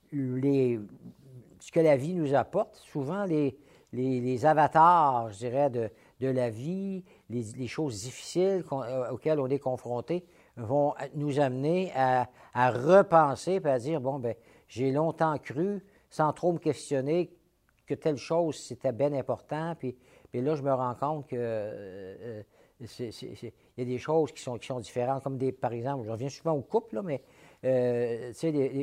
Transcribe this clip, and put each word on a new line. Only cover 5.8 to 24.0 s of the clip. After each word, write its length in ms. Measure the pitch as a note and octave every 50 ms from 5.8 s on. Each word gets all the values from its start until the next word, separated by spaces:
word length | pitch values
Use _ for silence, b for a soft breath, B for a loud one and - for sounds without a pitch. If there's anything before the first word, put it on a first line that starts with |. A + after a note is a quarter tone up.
| A2+ G#2 b b b b b -
de 80 | B2
la 220 | C3 B2+ B2+ B2 A#2
vie, 520 | G#2+ A2+ C3 D#3+ F#3 G3 G3 G3 F#3+ F3+ F3+ b b b b -
les, 140 | A2+ A#2+ A2+ G#2 A#2
les 100 | B2+ B2+
choses 340 | A2 - - D#3+ C#3 A2 F#2+ G#2+
difficiles 600 | B2+ - - - - - E3+ F#3 G3 G3 F3+ D#3+
qu'on, 200 | - C#3 C3+ A#2
euh, 260 | A#2 C3 C3 B2 A2+
auxquelles 300 | C3 - - D#3 D#3 D3
on 80 | C3
est 120 | B2+ C#3+ C3+
confronté, 640 | - C3 B2+ - - A#2+ B2 A#2+ - - E3+ F3+ F3+ b b b b b b
vont 380 | A#2+ A#2 G2+ C#3 D3 C#3+ D3 - - C#3 C3+ D3+
nous 240 | D3 D3 D3 C3 D3
amener 520 | C#3+ C3 B2+ C3 C#3 D#3 F3 F#3 F#3+ E3+ -
à, 320 | C3 C3 B2+ B2+ B2+ A#2+ - B B B B B
à 160 | B2 B2 B2+
repenser 880 | A2 A#2+ B2+ D#3 F#3 G3+ F#3+ G3 E3 D#3+ D#3 C#3 B2+ - - E3+ F#3+ F#3
puis 120 | D#3 C#3+
à 80 | C3 B2
dire, « 200 | A2 D3+ E3 C#3+
Bon, 180 | B2 C3+ C#3+ C#3
ben, 160 | B2 A#2 G#2+ b b b b b b
j'ai 240 | b - A2+ C3 C3+
longtemps 440 | C3 D3 D#3+ D#3+ D#3 - D#3+ D#3 D3 -
cru, 440 | - - A#2 C#3+ F3+ G3+ G#3 F#3 - b b b b b
sans 220 | - - D#3 D3
trop 220 | - - E3+ F3+ E3+
me 60 | D3+
questionner, 720 | - D#3 C3 - - - C#3+ C3 C3 C#3+ E3 F3+ E3 - - _ _ _ _ _ _ _ _ _ _
que 80 | - C#3
telle 220 | - - D#3+ C#3+
chose, 380 | A#2 - - E3 E3+ E3+ D#3 C3+
c'était 360 | - - - A#2+ - - C3
bien 220 | A#2+ G#2+ C#3+ D3 D3
important. » 600 | C3 A#2+ - A#2 - - - D3 D#3 D#3+ E3+ D#3+ -
Puis, 160 | - B2+ - b b b b b b b
puis 100 | - B2
là, 140 | B2+ D3 D#3+
je 60 | C#3+
me 120 | C3+ C#3 C3
rends 220 | B2+ B2+ B2 A#2+
compte 320 | - C3+ D3 D#3 D3 C3
que, 80 | - C3
euh, 800 | A#2+ A#2+ A#2 A2+ G#2+ G#2 G#2+ A2+ G2+ G2+ F#2+ F2+ G2+ F#2+ F#2 G2 -
euh, 220 | - A#2+ A2 G#2+ G#2 b b b b b b - A#2
c'est, 260 | - - - B2 A2+
c'est, 220 | - - C3+ A#2+ A2+
c'est, 180 | - B2 A2 _ b b b b
il 60 | B2 B2+
y 40 |
a 40 | B2
des 60 | B2
choses 320 | A#2+